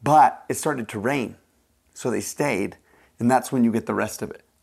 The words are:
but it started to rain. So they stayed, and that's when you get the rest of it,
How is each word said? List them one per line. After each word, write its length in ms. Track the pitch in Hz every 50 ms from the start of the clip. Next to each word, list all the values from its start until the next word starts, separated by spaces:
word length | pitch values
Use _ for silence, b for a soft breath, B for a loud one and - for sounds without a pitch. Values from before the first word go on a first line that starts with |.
but 440 | 110 139 151 156 135 - - - - -
it 60 | 131
started 340 | - - 156 143 123 113 -
to 100 | - 107
rain. 360 | 98 123 143 139 113 - - - _ _ _ _ _ _ _ _ _ _ _
So 160 | - - 131
they 120 | 113 101
stayed, 560 | 104 - - - 147 143 113 92 98 90 - - b b b b b b b -
and 100 | 120 120
that's 220 | 131 123 - -
when 140 | 139 127 120
you 60 | 117
get 140 | 107 113 -
the 80 | - 107
rest 280 | 104 107 107 - -
of 80 | 107 -
it, 120 | - - _ _ _ _